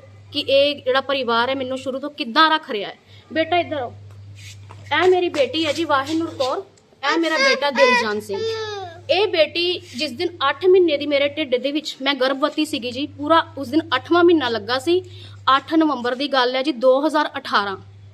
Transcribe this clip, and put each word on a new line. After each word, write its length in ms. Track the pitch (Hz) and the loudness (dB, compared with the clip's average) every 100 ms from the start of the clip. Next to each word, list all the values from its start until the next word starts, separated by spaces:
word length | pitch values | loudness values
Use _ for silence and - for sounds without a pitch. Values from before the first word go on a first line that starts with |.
| - - - | -10 -20 -10
ਕਿ 80 | 294 | -6
ਇਹ 360 | 285 277 285 277 | 0 2 2 0
ਜਿਹੜਾ 260 | 254 262 | 0 0
ਪਰਿਵਾਰ 480 | 262 277 233 233 247 | 0 -2 0 0 0
ਹੈ 60 | 269 | -2
ਮੈਨੂੰ 220 | 254 262 | -4 -6
ਸ਼ੁਰੂ 220 | 262 262 | -6 -6
ਤੋਂ 100 | 285 | -8
ਕਿੱਦਾਂ 400 | 294 254 254 320 | -8 -2 2 4
ਰੱਖ 220 | 311 311 | 2 -2
ਰਿਹਾ 180 | 208 165 | -8 -8
ਹੈ। 80 | - _ - - | -12 _ -20 -8
ਬੇਟਾ 240 | 269 320 349 | -4 0 0
ਇੱਧਰ 200 | 294 294 | -2 -6
ਆਓ, 160 | 240 - - - - - - - - - - 294 | -8 -12 -20 -20 -20 -18 -18 -18 -20 -14 -4 2
ਇਹ 60 | 359 | 4
ਮੇਰੀ 200 | 359 349 | 4 2
ਬੇਟੀ 360 | 294 247 311 320 | 0 -2 0 -2
ਹੈ 80 | |
ਜੀ 100 | 285 | -2
ਵਾਹਿਨੂਰ 440 | 320 277 277 320 330 | 0 0 0 -2 -4
ਕੌਰ, 360 | - 262 339 - _ _ - 269 | -4 -2 -4 -8 _ _ -6 -2
ਇਹ 60 | 330 | 0
ਮੇਰਾ 180 | 320 320 | 0 2
ਬੇਟਾ 340 | 539 523 - | 2 2 0
ਦਿਲਜਾਨ 480 | - 523 494 453 415 | 4 4 4 0 -4
ਸਿੰਘ। 200 | 415 392 453 440 427 403 370 370 - | -4 -6 -4 -6 -6 -8 -12 -10 -2
ਇਹ 180 | 339 415 | 0 2
ਬੇਟੀ 540 | 339 302 339 349 349 - 240 | 2 0 0 -2 -4 -8 -8
ਜਿਸ 140 | 302 | -6
ਦਿਨ 180 | 240 349 - 269 | -4 -6 -2 -2
ਅੱਠ 160 | 294 370 | 2 4
ਮਹੀਨੇ 320 | 381 339 285 | 6 4 0
ਦੀ 80 | 285 | 0
ਮੇਰੇ 240 | 277 285 | 0 0
ਢਿੱਡ 260 | 285 285 240 | -2 -2 0
ਦੇ 160 | 277 | 0
ਵਿੱਚ 260 | 294 - - | -4 -6 -6
ਮੈਂ 120 | 269 | -4
ਗਰਭਵਤੀ 520 | 269 262 269 285 302 302 | 0 0 0 -2 -2 -4
ਸੀਗੀ 260 | 277 240 | -4 -6
ਜੀ, 160 | 247 294 | -8 -8
ਪੂਰਾ 380 | - 294 330 320 - | -6 2 2 2 -8
ਉਸ 100 | 262 | -2
ਦਿਨ 140 | 302 320 - | -2 0 -4
ਅੱਠਵਾਂ 280 | - 339 | 2 4
ਮਹੀਨਾ 260 | 349 330 247 | 6 4 2
ਲੱਗਾ 300 | 226 202 262 | -4 -2 -2
ਸੀ। 220 | 339 359 370 - - - - 269 | 0 0 -2 -16 -18 -4 2 2
ਅੱਠ 160 | - | 2
ਨਵੰਬਰ 420 | 320 311 339 240 254 | 2 2 0 -4 -4
ਦੀ 120 | 285 | 0
ਗੱਲ 280 | 269 247 262 | 2 2 0
ਹੈ 80 | |
ਜੀ 80 | 269 | -2
ਦੋ 360 | 247 262 262 302 | 2 4 4 2
ਹਜ਼ਾਰ 220 | 302 302 277 | 0 -2 -6
ਅਠਾਰਾਂ। 400 | - 233 202 190 - - - | -2 0 0 -6 -12 -20 -20